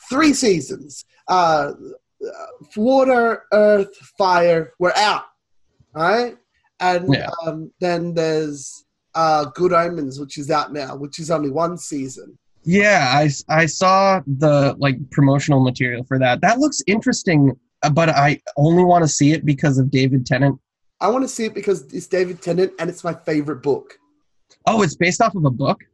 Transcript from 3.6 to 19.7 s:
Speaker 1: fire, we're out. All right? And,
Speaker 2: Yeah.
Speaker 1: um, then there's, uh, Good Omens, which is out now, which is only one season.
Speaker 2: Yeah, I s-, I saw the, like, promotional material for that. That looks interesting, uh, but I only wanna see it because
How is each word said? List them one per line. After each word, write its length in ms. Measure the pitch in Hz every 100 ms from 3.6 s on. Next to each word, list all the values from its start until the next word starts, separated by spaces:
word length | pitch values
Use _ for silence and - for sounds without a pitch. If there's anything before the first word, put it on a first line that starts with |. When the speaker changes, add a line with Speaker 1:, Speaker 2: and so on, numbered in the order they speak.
| 208 208 196 - 131 -
Speaker 1:
fire, 560 | 190 175 175 165 156 -
we're 140 | 175
out. 300 | - 208 156 - _ _ _ _ _ _ 156
All 60 |
right? 340 | 170 226 240 - _ _ _ -
And, 280 | 180 180 175
Speaker 2:
Yeah. 180 | 127 - - 165
Speaker 1:
um, 260 | 156 160 -
then 320 | 180 170 175
there's, 720 | 165 160 156 151 143 135 - _ _ _
uh, 320 | 160 160 156 139
Good 180 | - 180
Omens, 480 | 170 175 170 139 131
which 160 | 139 156
is 140 | 143
out 220 | 151 -
now, 220 | 147 135
which 240 | 135 143 156
is 120 | 156
only 200 | 160 143
one 280 | 143 170 175
season. 600 | - 147 131 - - - _ _
Speaker 2:
Yeah, 480 | 160 196 208 190 131 139
I 80 |
s-, 200 | 151 139 -
I 160 | 156
saw 560 | 165 - 143 190 196 190 -
the, 500 | 131 151 147 139 -
like, 200 | 139 127 143
promotional 500 | - 139 139 143 135
material 440 | 127 127 127 120
for 140 | 131 131
that. 240 | 127 123
That 160 | 175 240
looks 240 | 294 - -
interesting, 720 | 214 254 247 - 156 139 131 _ -
uh, 60 | 151
but 200 | 147 160
I 300 | 143 143 139 - -
only 260 | 151 170
wanna 240 | 180 175 156
see 240 | - 143
it 140 | 160 143
because 320 | 139 151